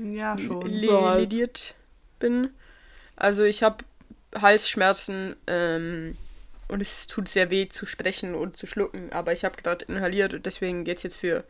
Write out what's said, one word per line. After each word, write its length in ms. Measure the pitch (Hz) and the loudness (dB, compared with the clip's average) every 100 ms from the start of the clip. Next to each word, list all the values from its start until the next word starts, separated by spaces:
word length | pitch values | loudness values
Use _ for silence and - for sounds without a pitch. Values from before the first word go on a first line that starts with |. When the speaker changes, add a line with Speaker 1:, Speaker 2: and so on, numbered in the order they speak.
| 214 | -8
Speaker 1:
Ja, 240 | 208 214 202 | -6 -4 -4
schon. 280 | - 180 185 | -4 -4 -4
Speaker 2:
li-, 200 | 214 220 | 0 4
Speaker 3:
So 180 | 202 | 6
halt. 160 | 185 185 | 6 4
Speaker 2:
lidiert 540 | 220 220 240 - - - _ - _ - | 2 0 -2 -2 -8 -10 _ -20 _ -2
bin? 320 | 240 240 262 262 - - - - - - | 0 2 0 -4 -20 -20 -20 -20 -20 -2
Also 280 | 202 202 | 0 4
ich 180 | 208 208 | 4 4
hab 220 | 220 214 - - - - - | 2 2 -14 -20 -20 -20 -12
Halsschmerzen, 1040 | 220 202 214 - - 190 196 - 190 190 - - | 4 6 8 4 2 4 2 -2 -6 -6 -8 -2
ähm, 680 | 175 175 165 165 170 160 165 - - - - - | 0 0 0 -4 -6 -8 -10 -14 -16 -18 -14 -6
und 120 | 202 | -4
es 280 | 196 - - | -4 -6 -8
tut 200 | - 190 | -6 -2
sehr 220 | 196 180 | 2 2
weh 180 | 190 190 | 2 0
zu 160 | - | -4
sprechen 500 | 196 - 185 190 190 | -10 -4 -4 -4 -4
und 220 | 165 170 - | -4 -6 -8
zu 100 | 190 | -8
schlucken, 460 | - 196 190 180 | -2 -2 -4 -8
aber 200 | 165 170 | -4 -2
ich 120 | 175 | -2
hab 180 | 190 - | -2 -4
grad 200 | - 175 | -4 -4
inhaliert 500 | - 190 190 190 196 | -4 -4 -2 2 0
und 140 | 160 - | 0 -6
deswegen 380 | - 185 175 | -4 -4 -4
geht's 180 | 170 175 | -4 -6
jetzt 140 | 180 - | -8 -6
für 280 | 180 165 - | -2 -2 -4